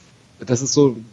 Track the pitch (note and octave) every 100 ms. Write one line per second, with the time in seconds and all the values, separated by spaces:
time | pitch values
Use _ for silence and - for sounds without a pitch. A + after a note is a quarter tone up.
0 | - _ _ - - A#2+ C3 D3 C#3+ A#2
1 | A2+